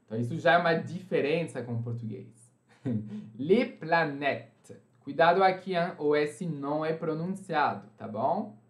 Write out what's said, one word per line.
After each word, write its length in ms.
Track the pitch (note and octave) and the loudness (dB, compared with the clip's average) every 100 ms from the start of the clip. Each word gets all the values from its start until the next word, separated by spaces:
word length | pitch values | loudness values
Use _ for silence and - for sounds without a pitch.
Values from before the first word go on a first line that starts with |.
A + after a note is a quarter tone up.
| - | -10
Então 140 | A2+ | -6
isso 180 | A#2+ D#3+ | -4 0
já 140 | E3 | 4
é 40 | E3+ | 4
uma 160 | E3+ | 4
diferença 880 | D#3+ - F3 - D#3 C#3 E3 D#3+ C3 | 0 -2 -10 -4 -2 0 0 -2 -6
com 140 | A#2+ A#2 | -6 -6
o 80 | |
português. 440 | A#2+ A#2 G#2+ - - - _ _ _ _ | -6 -8 -8 -12 -16 -20 _ _ _ _
<laughs> 540 | C3 G#2+ - - - - | -4 -4 -6 -12 -12 -4
Les 340 | D3 A3 - | 4 4 4
planètes. 1040 | - D#3+ E3+ D#3 C#3 C#3+ A#2 - _ - - _ _ | -4 0 2 2 0 -2 -2 -6 _ -20 -20 _ _
Cuidado 440 | - C#3 E3 F3+ | -6 4 6 6
aqui, 320 | F#3+ F#3 F#3+ F3 | 4 2 -2 -2
hein? 180 | E3 - | -2 0
O 180 | D3 D3 | 2 2
S 300 | D3+ - F3 | 2 -2 -6
não 380 | C#3+ C#3 D3+ | -4 -4 -2
é 100 | D#3 | -2
pronunciado, 960 | D#3+ D#3+ D#3 F3 F#3+ - D#3 C3+ G2+ - - | -4 -4 -4 -6 -8 -4 0 0 -2 -12 -16
tá 100 | G#2+ | -10
bom? 500 | G#2+ C3+ F#3 A3 - | -2 -2 -2 -6 -12